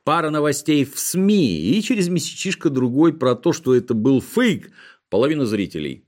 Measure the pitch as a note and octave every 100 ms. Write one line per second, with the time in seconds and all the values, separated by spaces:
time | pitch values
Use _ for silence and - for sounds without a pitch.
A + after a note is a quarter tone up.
0 | - E3 D#3 D3+ D3 C#3 - D3 C3+ -
1 | - F3 G3 G#3 C3 D#2 F2 G3+ G#3 A3
2 | F3 F3 - - F#3+ - E3 C3 B2+ C3
3 | E3 E3 B2 A#2+ E3+ - C3 B2+ B2 A2+
4 | A#2+ C3 - A3+ B3 B2+ - - - _
5 | _ F#2+ C#3 D#3 A#2 G#2 F2+ D#2+ D2 B1+